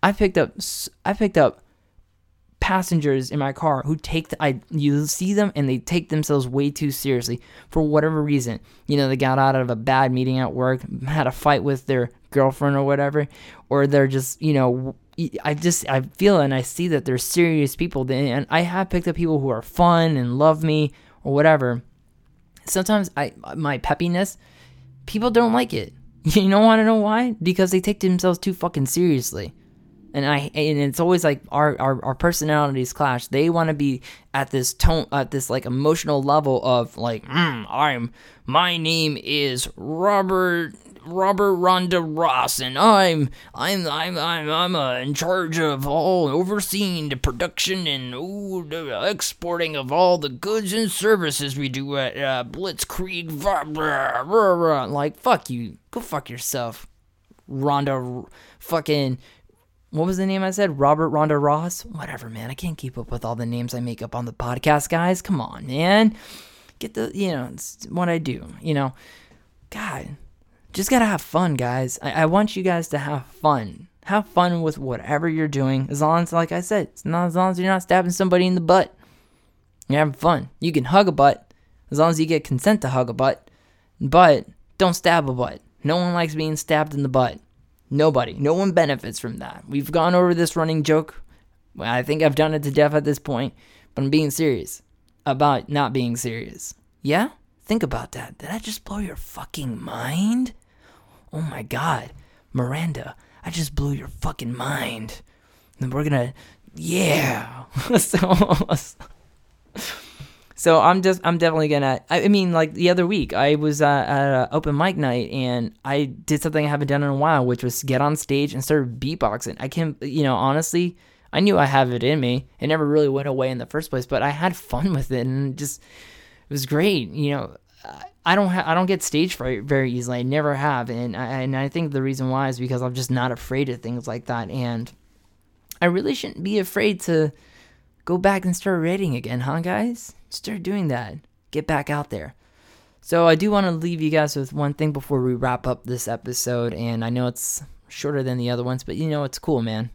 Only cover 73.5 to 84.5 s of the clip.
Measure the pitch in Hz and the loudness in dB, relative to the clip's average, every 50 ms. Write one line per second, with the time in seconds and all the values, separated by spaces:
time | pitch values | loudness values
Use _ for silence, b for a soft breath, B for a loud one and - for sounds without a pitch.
73.5 | 147 127 110 98 - - 170 - _ _ _ - 196 214 208 - - - 175 180 | 2 2 -2 -6 -12 -16 -20 -20 _ _ _ -2 -2 -2 -2 0 2 2 2 2
74.5 | 175 170 165 156 151 - 139 131 123 - - - 147 147 160 170 160 156 156 151 | 2 0 -2 -2 -4 -4 -6 -6 -6 -6 -4 -2 -2 0 0 0 0 0 -2 -2
75.5 | 143 139 135 131 135 131 135 135 143 143 156 151 160 170 170 170 - 165 170 165 | 0 0 0 0 0 0 -2 -4 -2 0 2 2 4 2 2 0 0 0 0 0
76.5 | 170 175 175 - 214 208 160 - _ - - 147 160 170 175 175 160 180 185 185 | -2 -6 -4 -2 -2 -2 -2 -2 _ -10 -6 -4 -2 0 0 0 0 0 0 0
77.5 | 185 175 180 190 190 185 180 - 180 185 180 175 175 - 196 185 180 180 180 185 | 0 0 0 0 0 0 2 2 2 2 4 2 0 0 2 4 4 4 4 4
78.5 | 185 180 165 160 180 185 170 - - b b b b b b b b b b b | 2 0 4 4 4 4 4 2 -4 b b b b b b b b b b b
79.5 | b b _ _ _ _ - _ 135 147 156 151 135 - - 165 170 143 135 131 | b b _ _ _ _ -4 _ 2 2 2 0 0 0 2 2 2 2 -2 -10
80.5 | - - - 170 160 156 127 123 165 196 208 185 156 127 139 143 - - _ _ | -12 -4 -4 0 0 0 0 4 4 6 6 6 4 6 6 6 6 4 _ _
81.5 | - _ _ _ _ _ _ - 139 143 156 165 165 156 156 151 165 147 156 - | -20 _ _ _ _ _ _ -8 0 2 4 4 4 2 2 2 0 -2 0 -2
82.5 | 139 127 - 202 214 214 - 131 131 131 127 120 113 95 131 135 - - _ b | -4 0 2 2 2 2 0 -2 0 0 -2 -2 -2 0 0 0 0 -2 _ b
83.5 | b b b b b b b b b b - 139 131 170 180 165 147 120 - - | b b b b b b b b b b -4 4 6 8 8 10 8 6 2 -6